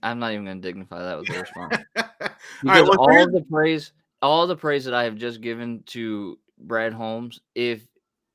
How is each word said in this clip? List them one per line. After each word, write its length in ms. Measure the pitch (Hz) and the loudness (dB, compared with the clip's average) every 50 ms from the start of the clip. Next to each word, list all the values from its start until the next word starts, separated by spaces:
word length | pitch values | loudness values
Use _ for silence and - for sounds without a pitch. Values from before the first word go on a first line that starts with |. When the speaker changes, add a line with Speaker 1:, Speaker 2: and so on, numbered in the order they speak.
| - | -6
Speaker 1:
I'm 160 | 117 120 120 | -6 -4 -4
not 140 | 117 113 107 | -4 -4 -4
even 120 | 104 101 | -6 -8
gonna 140 | 95 95 92 | -10 -10 -10
dignify 420 | 95 92 90 95 92 - 87 87 90 | -10 -10 -10 -10 -12 -14 -12 -10 -8
that 140 | 90 85 | -8 -8
with 120 | 76 92 - | -8 -8 -8
a 100 | - - | -8 -8
response. 380 | - - - - - - 233 233 - _ | -10 -12 -12 -12 -8 -6 -6 -6 -8 _
Speaker 2:
<laughs> 60 | - | -8
All 80 | 226 - - - - | -8 -8 -8 -8 -12
right, 140 | - 190 - _ - - - - 139 | -12 -12 -12 _ -20 -20 -12 -4 2
Speaker 1:
Because 260 | 135 190 185 - 185 | 6 8 8 8 8
Speaker 2:
well, 100 | 196 - | 6 6
Speaker 1:
all 120 | 131 143 | 8 8
Speaker 2:
here's 160 | 165 170 180 | 8 8 6
Speaker 1:
the 180 | 175 185 175 139 135 | 6 2 -2 -2 -2
praise, 440 | 156 156 156 160 160 151 143 - _ _ _ _ _ - | 0 2 2 2 2 0 -4 -10 _ _ _ _ _ -2
all 240 | 135 143 156 165 175 | 2 2 4 4 2
the 100 | 180 175 | 0 -2
praise 260 | - - 151 143 139 127 | -4 -2 -2 -2 -2 -2
that 80 | 131 123 | -2 -2
I 120 | 120 120 | 0 0
have 100 | 113 107 | -2 -4
just 260 | 107 120 120 117 110 | -6 -8 -8 -8 -8
given 420 | 113 117 113 117 120 120 117 104 - | -8 -8 -8 -8 -8 -10 -10 -10 -12
to 500 | - - 120 113 110 107 104 101 87 - - _ _ _ _ | -14 -10 -8 -6 -6 -6 -6 -8 -10 -12 -16 _ _ _ _
Brad 340 | 71 82 117 113 113 113 110 | -8 -4 -2 -2 -2 -2 -4
Holmes, 460 | 113 113 110 113 117 120 117 - - _ _ - | -6 -6 -6 -6 -8 -10 -12 -16 -20 _ _ -6
if 320 | 120 120 120 113 107 120 _ _ _ _ _ _ _ _ _ | -4 -2 -2 -4 -6 -10 _ _ _ _ _ _ _ _ _